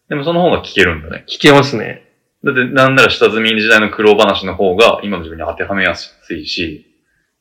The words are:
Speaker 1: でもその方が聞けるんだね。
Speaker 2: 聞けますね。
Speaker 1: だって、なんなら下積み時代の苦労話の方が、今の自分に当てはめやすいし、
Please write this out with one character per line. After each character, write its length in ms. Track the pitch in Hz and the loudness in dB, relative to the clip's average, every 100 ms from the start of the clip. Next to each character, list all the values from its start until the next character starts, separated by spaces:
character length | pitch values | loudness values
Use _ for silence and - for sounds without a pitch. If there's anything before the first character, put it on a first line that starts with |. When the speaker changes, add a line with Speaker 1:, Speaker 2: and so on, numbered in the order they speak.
| - | -10
Speaker 1:
で 60 | 147 | -6
も 80 | 147 | -2
そ 80 | |
の 80 | 170 | 0
方 100 | 170 | 2
が 120 | 107 | 0
聞 120 | - 104 | -2 0
け 80 | |
る 120 | 90 78 | 0 0
ん 60 | |
だ 80 | 80 | -10
ね。 140 | - - | -14 -14
Speaker 2:
聞 120 | - | 2
け 120 | 147 | 6
ま 120 | 139 | 6
す 140 | 127 110 | 4 -4
ね。 300 | - - _ _ _ _ | -8 -12 _ _ _ _
Speaker 1:
だ 80 | 143 | -4
っ 40 | 127 | -2
て、 100 | 127 | -2
な 220 | 135 131 | 0 2
ん 80 | 131 | 4
な 80 | |
ら 60 | 127 | 2
下 160 | - 110 | 2 0
積 140 | 110 | 2
み 220 | 110 110 | -2 -2
時 60 | 110 | 2
代 140 | 110 | 2
の 80 | 104 | 2
苦 140 | - | 2
労 120 | 107 101 | 4 4
話 300 | 101 92 95 | 2 0 -6
の 100 | 90 | -2
方 200 | 98 92 | -2 4
が、 260 | 113 - | 2 2
今 140 | 101 90 | -6 -8
の 60 | |
自 120 | 80 82 | -10 -10
分 20 | |
に 80 | 80 | -10
当 80 | - | -8
て 80 | |
は 120 | 87 98 | -6 -2
め 80 | |
や 120 | 90 82 | -2 -4
す 380 | - _ - | -14 _ -12
い 140 | 82 76 | -12 -8
し、 380 | 95 82 76 _ _ _ _ _ _ | -8 -8 -10 _ _ _ _ _ _